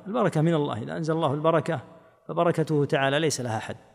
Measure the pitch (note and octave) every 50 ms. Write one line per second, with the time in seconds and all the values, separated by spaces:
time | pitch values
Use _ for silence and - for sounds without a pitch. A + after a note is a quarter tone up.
0 | - - G3+ B3 A3 F3 - D#3+ D3+ E3 E3+ D#3 D3 C#3+ - - - C#3+ D#3 E3+
1 | E3 D3+ D#3+ D#3+ E3 C#3+ C3 D3+ D3+ D#3+ E3 D#3+ - - E3 C3+ - - - -
2 | - - _ _ _ - D#3+ E3 E3+ F3 D#3+ - D#3+ C#3 D#3 D3 C#3+ C#3 - D3
3 | C3+ C3+ C#3 D3 E3 D#3 B2+ - B2 A#2+ A2 A2 - - - - - - _